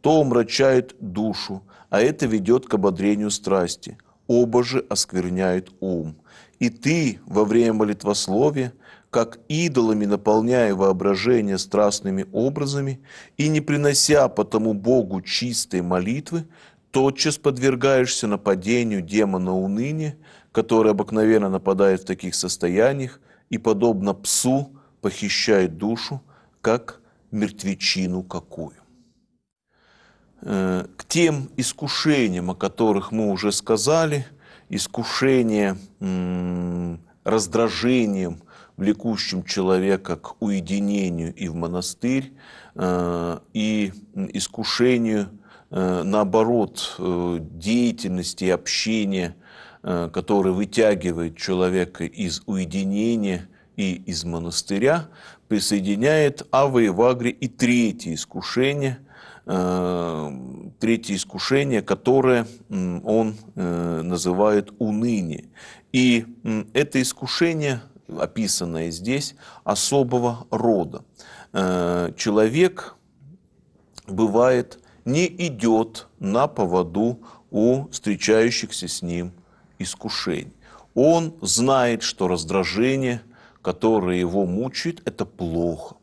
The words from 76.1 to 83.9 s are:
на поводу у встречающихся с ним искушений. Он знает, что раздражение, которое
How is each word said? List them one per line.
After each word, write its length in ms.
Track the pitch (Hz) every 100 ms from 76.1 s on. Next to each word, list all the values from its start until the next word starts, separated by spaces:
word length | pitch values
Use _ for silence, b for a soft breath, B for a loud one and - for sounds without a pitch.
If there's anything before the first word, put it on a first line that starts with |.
| _
на 260 | 98 110 147
поводу 720 | - 95 90 87 87 117 120 B B _
у 380 | 101 113 131 143
встречающихся 1000 | - 107 101 - 110 117 117 104 - 87
с 160 | -
ним 300 | 87 85 87 - b b b _
искушений. 720 | 92 - 107 - - 76 - - B B B
Он 400 | - 143 170 165 160
знает, 640 | 98 110 123 135 120 113
что 260 | - - 92
раздражение, 920 | 87 80 95 87 92 123 135 131 120 - b b b
которое 580 | - 92 113